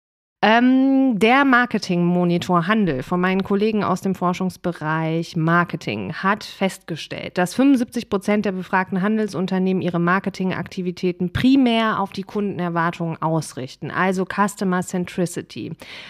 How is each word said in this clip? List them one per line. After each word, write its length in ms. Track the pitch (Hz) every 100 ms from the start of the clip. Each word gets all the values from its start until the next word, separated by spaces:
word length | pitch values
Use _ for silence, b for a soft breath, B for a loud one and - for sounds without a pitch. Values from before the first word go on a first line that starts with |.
| _ _ _ _
Ähm, 760 | 208 226 254 262 269 269 269 208
der 280 | 220 262 285
Marketing-Monitor 1200 | 240 240 220 - 175 175 175 175 170 - 175 170
Handel 340 | 220 185 127
von 180 | - 180
meinen 240 | 185 190
Kollegen 400 | 190 202 220 214
aus 180 | 180 185
dem 120 | 196
Forschungsbereich 1200 | 185 180 175 185 - 180 170 151 160 160 165 165 165
Marketing 800 | 160 170 175 160 - 107 95
hat 300 | 160 185 214
festgestellt, 960 | - - 190 - - 160 - - - -
dass 160 | 180 -
fünfundsiebzig 520 | 269 262 240 240 -
Prozent 380 | 202 208 208 208
der 60 |
befragten 500 | 185 175 190 185 190
Handelsunternehmen 800 | 202 220 214 180 185 185 190 185
ihre 180 | 175 170
Marketingaktivitäten 1300 | 175 190 196 - 185 156 - - 180 175 185 175 180
primär 640 | - 254 277 247 226 220 185
auf 120 | 196
die 100 | -
Kundenerwartungen 1000 | 185 208 202 165 175 170 165 170 165 -
ausrichten, 720 | 160 160 - - 131 - 156
also 360 | - 185 190 180
Customer 580 | - 202 - 190 180
Centricity. 880 | 180 185 180 - 170 - - 120 - - B B